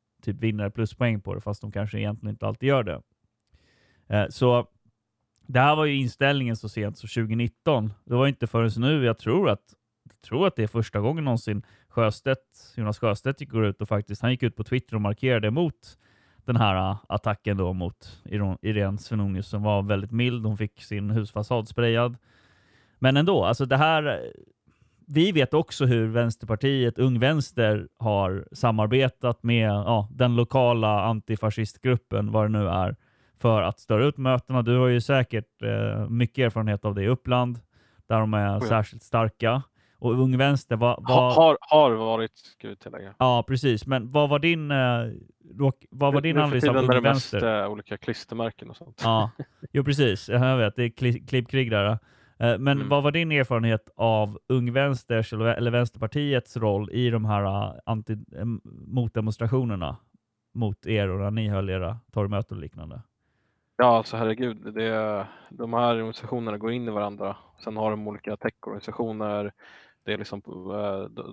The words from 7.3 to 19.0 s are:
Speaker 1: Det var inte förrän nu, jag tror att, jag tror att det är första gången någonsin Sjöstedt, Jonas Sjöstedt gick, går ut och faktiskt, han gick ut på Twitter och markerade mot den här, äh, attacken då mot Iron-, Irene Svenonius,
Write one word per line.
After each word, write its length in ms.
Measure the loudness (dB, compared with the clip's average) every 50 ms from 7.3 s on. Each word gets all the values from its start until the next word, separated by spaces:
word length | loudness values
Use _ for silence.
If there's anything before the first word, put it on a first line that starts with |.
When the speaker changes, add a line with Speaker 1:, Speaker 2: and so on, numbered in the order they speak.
| 0 -2 -2 -2 -4 _ 0 0 2 2 0 -2 -6 -10 _
Speaker 1:
Det 100 | -2 2
var 120 | 2 4
inte 200 | 2 2 -2 -4
förrän 240 | -2 0 0 0 0 0
nu, 280 | 0 0 2 2 2 2
jag 140 | 0 0 0
tror 300 | -2 0 0 2 2 2
att, 140 | 0 -2 _ _ _ _ _ _ _ _ -20
jag 160 | -20 _ _
tror 260 | -10 -4 -2 0 0
att 100 | 0 0
det 60 | 0
är 40 | -2
första 340 | -2 -2 -2 -4 -2 -2 -2
gången 240 | -2 -2 -2 -2 -2
någonsin 380 | -2 -2 -2 -2 -4 -6 -6 -8 _ _ _ _ _
Sjöstedt, 840 | -2 0 0 0 0 -2 -2 -2 -2 -2 _ _ _ -20 -20 -12 _
Jonas 220 | -6 -4 -4 -4 -2
Sjöstedt 420 | 0 -2 -2 -2 -2 -6 -6 -6
gick, 100 | -8 -4
går 140 | -2 0 0
ut 160 | 0 0 -4
och 60 | -4 -4
faktiskt, 340 | -4 -4 -4 -6 -6 -4
han 80 | -2 -2
gick 120 | 0 0
ut 140 | -2 -2 -2
på 80 | -4 -6
Twitter 300 | -4 -4 -4 -4 -4 -4
och 60 | -2
markerade 500 | -2 -2 -2 -2 0 0 0 2 0 0
mot 240 | 0 0 0 -2 -2 _ -16 -20 -20 _ _ _ _ _ _ _ _ _ _
den 120 | 0 2
här, 340 | 2 4 4 2 2 0 -2
äh, 60 | -4 -6 -6 -6
attacken 480 | -6 -4 -2 -4 -4 -4 -2 -2 -2
då 160 | 0 0 -2
mot 500 | -2 -4 -6 -6 -8 _ -18 -20 -20 -20 -12
Iron-, 340 | -6 -4 -4 -2 -2 -4 -4
Irene 360 | -4 -2 0 0 0 -2 -2
Svenonius, 500 | -6